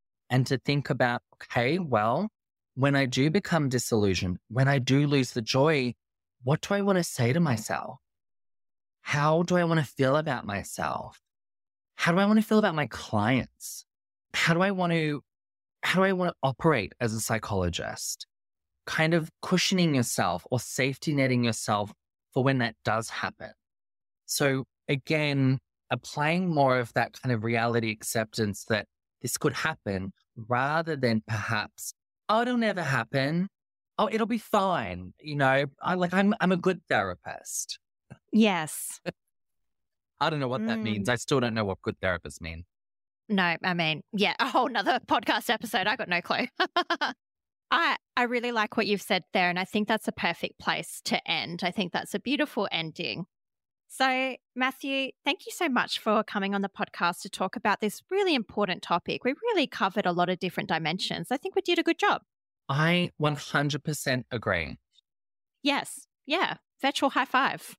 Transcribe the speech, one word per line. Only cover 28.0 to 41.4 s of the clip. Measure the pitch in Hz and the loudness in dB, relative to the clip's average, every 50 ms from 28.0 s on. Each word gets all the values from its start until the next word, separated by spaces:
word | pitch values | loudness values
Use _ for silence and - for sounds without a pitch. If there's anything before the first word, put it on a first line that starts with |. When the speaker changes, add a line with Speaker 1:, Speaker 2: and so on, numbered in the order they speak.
| - - - 117 110 110 - - 110 104 95 - - | -6 -4 -2 -2 -2 -2 -2 -2 -2 -2 -2 -4 -2
Speaker 1:
that | - 113 104 - _ _ _ _ _ _ _ | -2 -2 -2 -2 _ _ _ _ _ _ _
this | - 123 - - | -8 -6 -4 -2
could | - 151 123 | -2 -2 -2
happen | - - 160 156 - - 107 98 95 95 98 - _ _ _ - | -2 -4 -4 -4 -4 -4 -4 -4 -4 -4 -8 -12 _ _ _ -18
rather | 120 110 110 120 123 135 143 151 165 165 165 156 | -12 -6 -2 0 0 0 0 0 -2 -2 -2 -2
than | 135 131 120 113 110 - | 0 2 2 2 2 0
perhaps, | - 113 104 101 - 113 107 104 - _ - - - - _ _ _ _ _ _ - | -2 -4 -4 -2 -2 -2 -2 -4 -4 _ -14 -14 -14 -14 _ _ _ _ _ _ 0
"Oh, | 214 226 | 2 2
it'll | 240 247 247 233 | 2 2 0 0
never | 226 214 170 180 | 0 0 0 -2
happen. | 160 135 135 120 117 - - 135 131 143 160 175 190 196 _ _ _ _ _ _ _ _ _ - | -2 0 0 -2 -2 0 -2 0 0 0 0 0 -2 -4 _ _ _ _ _ _ _ _ _ -2
Oh, | 208 214 | 0 0
it'll | 220 214 226 | 0 0 0
be | 196 240 214 | 0 -2 -4
fine." | - - - 208 190 190 175 143 113 90 90 90 92 90 - _ | -2 0 0 2 2 2 0 0 -2 -4 -6 -8 -10 -12 -16 _
You | - 151 147 | -10 -6 -2
know, | 143 139 131 135 139 143 139 - - | 2 2 4 4 4 2 -2 -4 -6
I, | - 147 180 | -4 -2 0
like, | 180 180 175 | 0 0 0
I'm, | 180 190 196 202 - - | 2 4 4 4 4 4
I'm | 165 185 | 2 2
a | 185 | 2
good | 175 - 185 180 175 - - | 2 2 0 0 0 -2 0
therapist. | 139 113 98 95 90 - - - - - - - - - - - - - _ _ _ _ _ - - - _ - | 0 0 0 0 -4 -8 -10 -14 -14 -12 -12 -10 -8 -8 -8 -8 -10 -14 _ _ _ _ _ -20 -20 -20 _ 0
Speaker 2:
Yes. | - 214 220 208 190 170 156 147 - - - - - - - | 4 4 6 6 4 0 -2 -6 -8 -10 -10 -12 -12 -12 -10
Speaker 1:
<laughs> | 175 - _ _ _ _ _ _ _ _ _ _ _ _ _ _ _ _ _ _ _ _ - | -12 -12 _ _ _ _ _ _ _ _ _ _ _ _ _ _ _ _ _ _ _ _ -2
I | 143 160 | -2 -2
don't | 156 147 | 0 0
know | 135 123 | -2 -2
what | 127 131 220 | -2 -2 -2
that | 117 113 113 | -2 -4 -2
Speaker 2:
Mm. | |
Speaker 1:
means. | 110 110 107 104 98 113 | -2 -4 -4 -2 0 0
I | 120 | -2
still | 113 - - 151 131 | -2 0 0 2 2